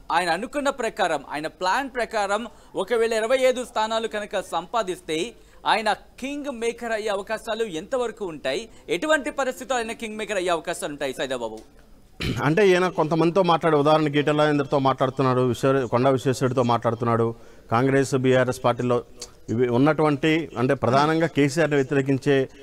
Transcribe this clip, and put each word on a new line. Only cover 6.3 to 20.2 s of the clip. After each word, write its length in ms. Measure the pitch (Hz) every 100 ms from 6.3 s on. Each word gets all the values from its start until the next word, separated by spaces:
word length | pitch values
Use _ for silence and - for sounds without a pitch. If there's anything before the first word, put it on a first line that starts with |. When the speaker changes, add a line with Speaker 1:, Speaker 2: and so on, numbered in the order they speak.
| 285 285
Speaker 1:
మేకర్ 400 | 233 233 233 233
అయ్యే 160 | 220 214
అవకాశాలు 560 | 196 196 214 233 220
ఎంతవరకు 600 | 226 156 - 262 233 214 190
ఉంటాయి? 420 | 151 - 165 226 - -
ఎటువంటి 420 | 175 311 311 285
పరిస్థితుల్లో 460 | 277 262 254 254 247
ఆయన 160 | 226
కింగ్ 240 | 220 220 214
మేకర్ 200 | 202 202
అయ్యే 140 | 180
అవకాశాలు 420 | 165 175 165 165
ఉంటాయి 200 | 143 139
సైదాబాబు? 460 | 131 135 127 113 110 - - - - - - - 127
Speaker 2:
అంటే 260 | 139 170 202
ఈయన 200 | 180 180
కొంతమందితో 540 | 175 156 160 165 190
మాట్లాడు, 340 | 175 165 170 147
ఉదాహరణకి 420 | 147 156 151 143
ఈటెల 200 | 143 151
రాజేందర్తో 400 | 151 147 139 143
మాట్లాడుతున్నాడు, 640 | 135 127 131 135 131 127
విశ్వ-, 460 | 127 113 135 135 117
కొండా 240 | 139 135
విశ్వేశ్వరుడితో 520 | 131 139 120 127 127
మాట్లాడుతున్నాడు, 720 | 120 117 117 113 117 117 113 113 - - -
కాంగ్రెస్ 420 | 113 135 139 127
బీఆర్ఎస్ 500 | 135 131 127 127 120
పార్టీలో 380 | 123 120 123 120 - - - - -
ఇవి 200 | 113 123
ఉన్నటువంటి, 800 | 120 147 151 156 139